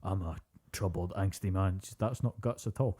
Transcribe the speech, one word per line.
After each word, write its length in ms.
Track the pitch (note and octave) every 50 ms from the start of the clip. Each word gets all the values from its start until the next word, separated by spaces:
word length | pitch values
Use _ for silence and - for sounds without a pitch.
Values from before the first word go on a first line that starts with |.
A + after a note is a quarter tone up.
I'm 200 | - F2 F#2+ G2
a 140 | F2+ E2 D2+ C#2+ - _ _ - _ _
troubled, 400 | - - A2 F#2+ E2 - F2+ F2 F2+
angsty 360 | G2 G2 G2 F#2 - - G2+
man. 240 | F#2 F#2+ F#2+ F#2+ F#2 F#2+
It's 100 | - -
just, 100 | - -
that's 240 | A2 A2 B2+ -
not 180 | - B2 - -
guts 260 | - A#2 - - -
at 140 | A#2 G#2 -
all. 180 | C3+ B2+ F#2+